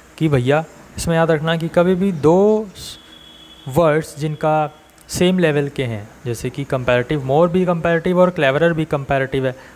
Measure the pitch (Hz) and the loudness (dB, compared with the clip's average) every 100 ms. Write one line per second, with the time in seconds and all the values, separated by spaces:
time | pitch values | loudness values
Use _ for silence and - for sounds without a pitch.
0 | - - 156 135 123 147 160 - - - | -20 -4 0 0 2 0 -2 -14 -18 -8
1 | 170 165 165 156 160 165 160 175 175 185 | -2 0 2 0 0 -4 -2 2 2 2
2 | 196 165 147 180 208 214 208 - - - | 0 0 2 4 4 2 -2 -14 -18 -18
3 | - - - - - - - 131 165 151 | -20 -20 -20 -20 -20 -18 -4 0 2 2
4 | 156 139 156 151 156 156 151 - _ _ | -4 -8 -8 -4 -2 0 -2 -8 _ _
5 | - - 180 185 165 147 143 139 127 107 | -12 0 2 4 2 2 -2 -4 -6 -6
6 | 107 - 123 113 127 131 135 131 123 123 | -12 -12 -8 -6 -6 -8 -6 -4 0 0
7 | 123 151 131 143 175 180 180 170 170 165 | 0 -4 0 2 2 2 0 0 0 0
8 | 185 180 180 175 135 143 170 139 156 147 | 0 2 2 2 0 2 0 0 -2 -4
9 | 131 139 131 139 131 123 - | -2 -2 0 -2 -4 -6 -16